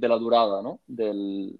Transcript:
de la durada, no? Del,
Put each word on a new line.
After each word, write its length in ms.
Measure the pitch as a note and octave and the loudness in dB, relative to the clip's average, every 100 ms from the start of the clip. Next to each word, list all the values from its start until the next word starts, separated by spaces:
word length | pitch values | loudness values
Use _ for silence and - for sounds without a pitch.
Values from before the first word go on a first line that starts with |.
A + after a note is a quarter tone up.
de 80 | A#2+ | 2
la 100 | A2+ | 2
durada, 440 | A#2 A#2 A2+ G2 | 4 4 4 0
no? 160 | A2+ G#3 - | -4 -10 -10
Del, 680 | B2 G#2+ G2+ G2+ G2 G2 | -6 -4 -2 -4 -4 -8